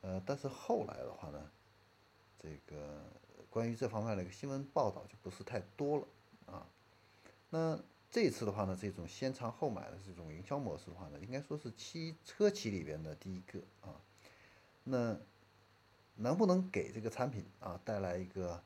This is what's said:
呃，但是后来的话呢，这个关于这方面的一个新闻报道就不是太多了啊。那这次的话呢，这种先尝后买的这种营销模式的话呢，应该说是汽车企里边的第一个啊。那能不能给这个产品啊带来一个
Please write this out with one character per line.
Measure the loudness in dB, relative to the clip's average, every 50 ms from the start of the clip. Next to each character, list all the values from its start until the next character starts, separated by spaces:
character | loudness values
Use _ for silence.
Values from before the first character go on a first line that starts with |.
呃， | -2 0 -2 -2 0
但 | 0 -2 0
是 | 0 -4
后 | -6 -6 0 2 2 2 2
来 | -2 -4 -6
的 | -6 -8
话 | -8 -8 -10 -8
呢， | -8 -8 -10 -12 -16 -20 -20 -20 -20 -20 -20 -20 -20 -20 -20 -20 _ -20 -20 -20 -20 -14
这 | -12 -12 -12 -12 -12
个 | -12 -10 -10 -8 -8 -10 -10 -12 -14 -16 -18 -20 -20 -20 -20 -18 -2
关 | 0 0 2 2
于 | 2
这 | 0 0 0
方 | 2 2 2
面 | 2 2
的 | 2 0
一 |
个 | -2
新 | -4 -6 -4 -2
闻 | -2 -2 -4 2 4
报 | 4 4 4
道 | 4 0 -8 -12
就 | -16 -10
不 | -10 -10
是 | -8 -8 -8
太 | -4 -4 -4 -4 -4 -4
多 | 0 2 4 4 2
了 | 0 -2 -12 -20 -20 -20 -20 -20 -16 -12
啊。 | -12 -12 -12 -14 -18 _ -20 -20 -20 -20 -20 -20 -20 -20 -20 -20 -20 -20 -12 _
那 | 0 2 2 2 2 0 -4 -12 -20 -20 -20 _
这 | 4 6 6 6
次 | 6 4 2
的 | 2
话 | 4 4 2
呢， | 2 2 0
这 | 0 -2
种 | -2 -2 -8 -8
先 | -4 -2 -2 -2 -2
尝 | 0 -4 -4
后 | -2 0 0 0
买 | 0 -2 -6 -8
的 | -10 -12 -12
这 | -12 -12
种 | -10 -10 -10 -8
营 | -10 -4
销 | -2 -2 0
模 | 0 -2 -2 -4
式 | -6 -12
的 | -12
话 | -12 -12 -12
呢， | -10 -10
应 | -8 -6
该 | -6 -6
说 | -4 -4 -6 -6
是 | -6 -8
汽 | -10 -8 -12 -10 -8 -6 -6 -6 -8 -10 -14
车 | -18 0 4 4 6
企 | 6 4 -2 0
里 | 0 0 -2
边 | -2 -4 -4
的 | -4 -6 -8
第 | -8 -8 -8 -8
一 | -8
个 | -8 -8 -10 -10 -10 -10 -18 -16
啊。 | -14 -14 -14 -14 -18 -20 -20 -20 -20 -20 -20 -20 -20 -20 -20 -20 -20 -20 -20 -12 -4
那 | 2 2 4 4 4 2 0 -4 -14 -20 -20 -20 -20 -20 -20 -20 _ -20 _ _ -20 -20 -20 -20 _ _
能 | 0 2 4 6 8
不 | 8
能 | 10 10 8 6 4
给 | 2 2 2 2
这 | -2 -2
个 | -2 -2
产 | 2 2 0 2
品 | 2 -2 -6 -6 -12 -10
啊 | -8 -6 -6 -4 -2
带 | -2 0 0
来 | 2 2 0 0
一 | -2
个 | -4 -4 -2 -2 -2 -2 -4 -8